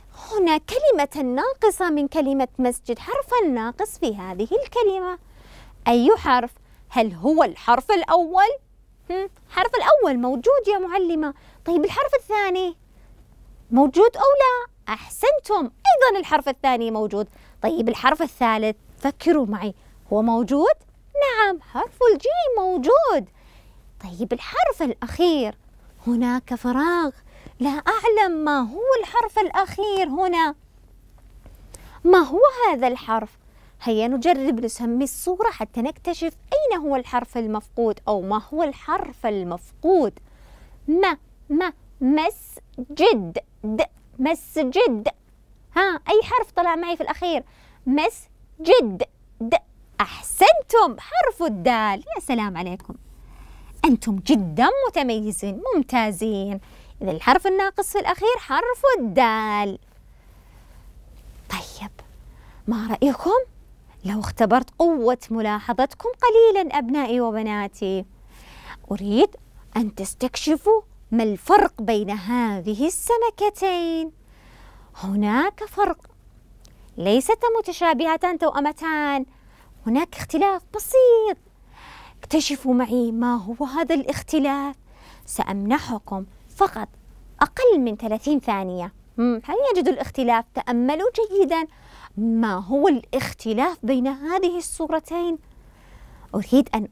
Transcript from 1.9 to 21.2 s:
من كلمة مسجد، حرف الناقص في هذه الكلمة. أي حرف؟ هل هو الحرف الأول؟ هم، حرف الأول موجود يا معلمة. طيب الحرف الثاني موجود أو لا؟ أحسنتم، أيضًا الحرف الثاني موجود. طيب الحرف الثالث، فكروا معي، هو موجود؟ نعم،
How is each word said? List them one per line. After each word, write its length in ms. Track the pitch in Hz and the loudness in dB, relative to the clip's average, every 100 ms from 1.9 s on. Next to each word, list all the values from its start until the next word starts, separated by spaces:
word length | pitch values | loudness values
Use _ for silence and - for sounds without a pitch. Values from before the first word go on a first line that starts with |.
من 180 | 294 285 | 0 0
كلمة 400 | 320 269 277 254 - | -2 0 0 -2 -2
مسجد، 400 | 254 247 - 233 | -2 -2 -6 -8
حرف 320 | - 539 - 494 | -6 -6 -2 0
الناقص 540 | 359 240 226 - 427 - | 2 0 -4 -6 -8 -4
في 180 | 294 208 | -6 -4
هذه 320 | 185 180 226 440 | -8 -6 -2 -2
الكلمة. 540 | 539 466 427 381 370 359 - - - - - - - | -2 0 0 0 -4 -8 -14 -20 -20 -20 -20 -4 2
أي 220 | 240 262 453 | 4 4 4
حرف؟ 340 | 302 247 240 - _ - - | 4 2 0 -10 _ -20 -4
هل 260 | 254 226 | 0 0
هو 300 | 170 220 311 | 0 2 4
الحرف 460 | 254 - - 247 - | 2 0 2 2 2
الأول؟ 680 | 392 - 339 330 370 403 554 _ _ _ _ - | 0 4 2 2 2 2 0 _ _ _ _ -8
هم، 180 | 359 392 - _ | -6 -6 -12 _
حرف 200 | - 381 | -2 0
الأول 440 | - 523 605 381 247 | 0 4 4 4 0
موجود 500 | 247 262 453 554 403 | -2 0 2 2 2
يا 40 | 403 | 0
معلمة. 560 | 370 381 349 320 302 277 - - | -2 -2 0 0 -2 -6 -18 -12
طيب 200 | - 339 | -2 0
الحرف 300 | 330 - 571 | 0 0 0
الثاني 600 | 539 - 427 392 359 359 - _ _ - - - - - - - | -2 -2 -2 0 -2 -4 -8 _ _ -20 -20 -20 -20 -20 -20 0
موجود 460 | 233 285 330 453 - | 2 4 6 4 6
أو 60 | |
لا؟ 520 | 554 571 523 494 480 _ - | 4 4 4 0 -6 _ -10
أحسنتم، 680 | 220 - - 480 587 - 403 | -10 -10 -2 0 0 0 -2
أيضًا 580 | 269 - 807 640 508 392 | -2 0 2 6 4 2
الحرف 300 | 330 302 285 | 0 0 0
الثاني 420 | 262 269 247 226 | -2 0 0 -2
موجود. 380 | 214 214 202 208 - - - | -4 -4 -4 -6 -10 -20 -4
طيب 260 | 214 330 226 | -2 0 -2
الحرف 340 | 220 262 311 | 0 0 2
الثالث، 540 | 311 - 233 220 214 214 - - | -2 0 0 2 -2 -4 -12 -6
فكروا 480 | 269 277 320 311 220 | -6 -2 2 2 2
معي، 280 | 208 202 - - - - | -4 -6 -10 -18 -20 -4
هو 100 | 208 | 0
موجود؟ 520 | 226 226 208 285 415 622 - _ - | 2 0 0 2 2 0 -4 _ -8
نعم، 460 | 571 | -2